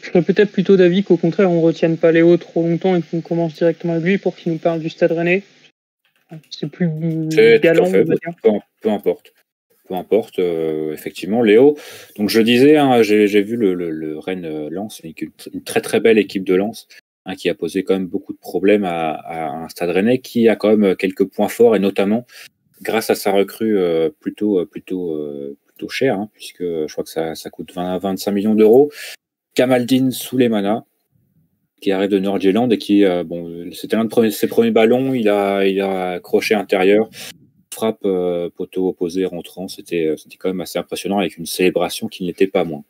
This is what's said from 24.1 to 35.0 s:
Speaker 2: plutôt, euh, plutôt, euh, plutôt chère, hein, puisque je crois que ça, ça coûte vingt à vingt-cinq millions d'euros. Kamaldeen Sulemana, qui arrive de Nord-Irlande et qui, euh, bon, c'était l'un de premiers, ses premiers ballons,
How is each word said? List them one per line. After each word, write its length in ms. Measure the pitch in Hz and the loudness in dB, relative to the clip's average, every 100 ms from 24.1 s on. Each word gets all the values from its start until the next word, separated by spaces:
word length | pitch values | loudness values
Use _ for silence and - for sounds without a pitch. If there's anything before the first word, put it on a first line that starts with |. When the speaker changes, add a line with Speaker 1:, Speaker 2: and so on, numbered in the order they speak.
| - | -4
Speaker 2:
plutôt, 400 | 98 95 104 98 | -10 -4 -2 0
euh, 60 | 85 | -2
plutôt, 460 | 87 - 92 87 | -12 -10 -8 -6
euh, 440 | 78 73 71 69 69 _ | -6 -8 -10 -12 -16 _
plutôt 220 | _ 104 | _ -12
chère, 260 | - 135 98 | -2 -2 -2
hein, 100 | 107 | -6
puisque 300 | _ - - | _ -20 -10
je 300 | 87 82 76 | -6 -6 -6
crois 100 | - | -8
que 80 | - | -10
ça, 240 | - 80 | -6 -8
ça 160 | 73 - | -8 -14
coûte 240 | - 82 | -16 -14
vingt 180 | - 90 | -8 -6
à 60 | 92 | -4
vingt-cinq 320 | 98 92 - | -6 -6 -4
millions 240 | 101 104 | -2 0
d'euros. 380 | 107 107 123 147 - - - _ _ _ | 4 6 6 4 -2 -18 -18 _ _ _
Kamaldeen 580 | - 127 127 120 131 131 | -2 2 0 0 0 0
Sulemana, 720 | 117 - 127 120 107 98 117 _ _ _ _ _ _ _ _ _ _ | -4 -8 0 0 0 -2 -4 _ _ _ _ _ _ _ _ _ _
qui 100 | 98 | -4
arrive 180 | 95 98 | -2 0
de 80 | 98 | 0
Nord-Irlande 540 | 98 98 95 98 120 | 0 0 0 2 0
et 60 | 98 | -2
qui, 260 | - 101 | 0 2
euh, 200 | 98 90 | 4 0
bon, 460 | 82 85 85 85 87 | -4 -10 -10 -12 -14
c'était 240 | - - 113 | -14 -6 -4
l'un 80 | |
de 60 | 113 | 0
premiers, 200 | 120 110 | 0 0
ses 160 | 104 110 | 0 -2
premiers 240 | - 117 | 2 2
ballons, 440 | 113 113 123 | 4 4 2